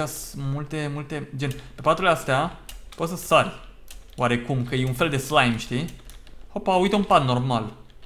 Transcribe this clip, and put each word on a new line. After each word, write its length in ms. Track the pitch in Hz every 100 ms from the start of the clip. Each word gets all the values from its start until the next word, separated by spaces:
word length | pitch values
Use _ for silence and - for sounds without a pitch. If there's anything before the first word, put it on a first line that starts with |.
| 156
sunt 340 | - - 135 139
multe, 380 | 139 147 156 147
multe... 360 | 143 139 151 139 135
Gen, 140 | 139 131 -
pe 60 | -
paturile 320 | - 170 185
astea 480 | 160 - 131 165 - - - - -
poți 140 | 165
să 60 | 180
sari. 440 | - 156 104 - - - - - - -
Oarecum, 480 | 123 120 120 135
că 100 | 123
e 120 | 131 127
un 60 |
fel 160 | 127 165
de 80 | 139
slime, 400 | - 151 123 113
știi? 280 | - 123 165 - - - - - -
Hopa, 220 | 208 -
uite 200 | 185 196
un 80 | 208
pat 220 | 196 180
normal. 480 | 135 123 131 117 107 - - -